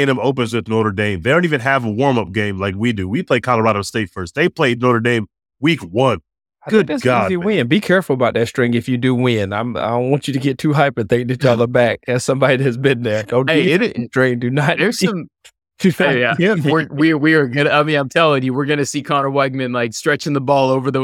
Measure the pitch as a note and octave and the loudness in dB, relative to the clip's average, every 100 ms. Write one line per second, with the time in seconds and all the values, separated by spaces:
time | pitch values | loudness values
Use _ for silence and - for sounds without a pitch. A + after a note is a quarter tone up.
0 | C#3 B2 B2+ C3 A2+ A2+ G#2+ A2 G#2+ G2 | 2 0 0 0 -2 -4 -2 0 0 0
1 | G#2 F#2 A2 E3 F3 C#3+ C3 C#3 A2+ G#2 | -2 -2 0 0 0 0 0 0 0 0
2 | C#3 A#2+ F#2 G#2+ G#2 F#2+ G2 F#2+ A#2+ G#2 | 0 0 -2 -2 -4 -2 -4 -2 -2 -2
3 | F#2 C#3+ - B2 B2+ A#2 A2 G2+ G2 A2+ | -4 -4 0 0 2 2 2 0 -2 -4
4 | G2+ G2 F2 C#3+ E3+ - C3+ A#2+ B2+ A#2 | -6 -8 -8 -2 -2 0 0 2 2 2
5 | A#2+ A#2 G2+ _ _ - D3 D#3 E2+ G#2 | 2 0 -2 _ _ -4 -2 -2 -2 0
6 | C3 F#2+ - _ _ _ - G#3+ D#3+ C4+ | 0 0 -6 _ _ _ 0 0 2 0
7 | F3+ A#3+ F#3 F3+ G3 F#3+ A#2+ G3 - F#3 | 0 2 0 -2 -2 0 0 0 2 0
8 | - B2+ A#2 A2+ A#2 - A#2+ A#2 C3 B2 | 0 0 0 0 -2 -2 0 0 -2 -2
9 | B2+ B2 B2+ A2 G2 G#2 A#2+ F#2+ F#2+ A#2+ | 0 2 2 0 -2 -4 -4 -4 -2 -2
10 | B2+ C#3 - C3+ C#3 B2+ D#3 D3 C#3+ A#2+ | 0 -2 -2 -2 -2 -2 0 2 0 0
11 | G#2 A#2+ B2 B2 C3 A#2 A#2+ B2 A#2 - | 0 0 -2 0 2 2 2 2 2 0
12 | - B2 - C3+ C3+ C3 C3+ A#2+ C3+ B2 | -4 -2 -2 2 2 2 0 0 0 0
13 | A2+ G#2+ G#2 A#2+ C3+ D#3 E3+ F3 A#3+ - | 0 -2 0 0 2 2 2 2 0 -4
14 | A#2+ C3 B2+ A#2+ B2 C#3 C#3+ C#3+ G3 A#3+ | -4 0 0 0 -2 0 0 0 0 0
15 | - F3+ - _ - _ _ - F#3+ - | -2 -2 -8 _ -20 _ _ -2 0 2
16 | F#3 B2 A#2+ A2+ F#3+ F#3 C#3 D#3+ C#3+ C#3+ | 0 2 0 0 0 0 0 0 0 0
17 | D#3+ D3+ D#3 D#3+ C3 C#3 D3+ D3 D#3 D3 | 0 2 4 4 2 0 2 2 2 0
18 | C3+ E3 D#3+ C#3 C3 B2+ C#3+ D3 C3+ D3 | 0 2 2 2 0 -2 -2 -2 -2 -4
19 | D3 C#3+ C#3 C#3 C3+ C3 B2+ B2 A#2+ - | -2 -2 0 0 -2 -2 -4 -2 -4 -4
20 | D#3+ C#3+ D#3+ C#3+ C3 C#3 C3 C3+ C3 C3 | -2 -2 0 -2 2 2 4 2 0 -2